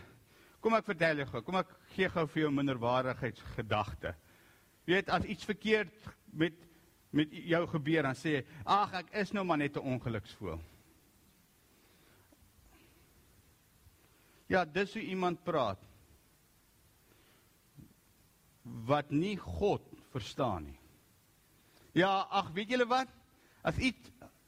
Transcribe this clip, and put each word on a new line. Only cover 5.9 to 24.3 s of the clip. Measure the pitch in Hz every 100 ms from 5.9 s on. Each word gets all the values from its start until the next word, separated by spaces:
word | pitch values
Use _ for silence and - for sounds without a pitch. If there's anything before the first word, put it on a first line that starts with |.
| - - - - 151
met, | 165 - - - - _ _ 139
met | 151
jou | 180 156 165 165 165
gebeur, | 143 160 135
dan | 127
sê | 165 143
jy, | - 147 104
"Ag, | 196 202 185
ek | 170 214
is | 196
nou | 208 185
maar | 151
net | 143 147
'n | 135 127
ongeluksvoël." | 123 110 - - 95 82 82 - _ _ _ _ _ _ _ _ _ _ _ _ - - - - - _ - - - - - - - - - _ _ _ - - _ _ _ - -
Ja, | 180 165
dis | 165 202
hoe | 220
iemand | - 185 180 175
praat | - 160 113 95 - - - - _ _ _ _ _ _ _ _ _ _ _ _ _ _ _ - - _ _ _ _ _ _ _
wat | 120 123 113 147 143
nie | 143 190 202
God | - - 202 135 - - -
verstaan | 131 98 - 127 90 73
nie. | 69 - - _ _ _ _ _ _ _ - -
"Ja, | 151 190 196 -
ag, | 196 165
weet | 165 214
julle | 247 233
wat? | 254 262 - _ _ _ _
As | - -
iets, | 254 - - - -